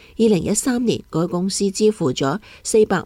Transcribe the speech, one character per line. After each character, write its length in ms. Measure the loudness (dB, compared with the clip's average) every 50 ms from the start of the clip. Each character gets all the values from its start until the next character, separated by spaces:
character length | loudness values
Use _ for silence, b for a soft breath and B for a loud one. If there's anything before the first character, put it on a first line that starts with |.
| B B B 0
二 100 | 2 2
零 140 | 2 2
一 120 | 0 -2 -2
三 300 | -2 -2 -2 -2 0 0
年， 180 | -2 -2 -4 -6 _
該 160 | -4 -4 -2
公 220 | -2 -2 -2 -2 -4
司 220 | -2 -2 -2 -2
支 200 | 0 2 2 2
付 200 | 2 2 -2 -2
咗 260 | 0 0 -2 -2 -2 -4 B B B B
四 220 | B 0 2 4 4
百 160 | 4 2 -2 -2